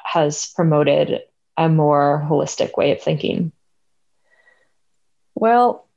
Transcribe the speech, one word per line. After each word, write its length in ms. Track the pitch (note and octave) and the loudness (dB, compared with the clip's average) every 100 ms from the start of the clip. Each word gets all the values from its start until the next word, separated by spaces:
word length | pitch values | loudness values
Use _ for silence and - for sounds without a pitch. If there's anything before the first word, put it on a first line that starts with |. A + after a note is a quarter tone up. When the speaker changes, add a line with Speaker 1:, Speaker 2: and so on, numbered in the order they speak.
Speaker 1:
has 480 | - F3 D3 D3+ - | -4 0 0 -2 -8
promoted 680 | - E3 D3+ C#3+ D3+ D3 - - _ _ - | -2 2 2 2 0 0 -4 -10 _ _ -2
a 120 | E3 | 2
more 580 | D#3+ D3 D3 C#3+ D3 D3+ | 2 2 2 2 0 0
holistic 480 | D#3 D3+ - - - | -2 -2 -4 -4 -2
way 160 | - | -2
of 80 | - | -2
thinking? 500 | - D3+ - - E3 - _ _ _ _ _ _ _ _ _ _ _ _ _ _ _ _ _ | -2 -4 -4 -4 -6 -8 _ _ _ _ _ _ _ _ _ _ _ _ _ _ _ _ _
Speaker 2:
Well, 520 | - A3 A#3+ B3 - _ | -2 2 4 2 0 _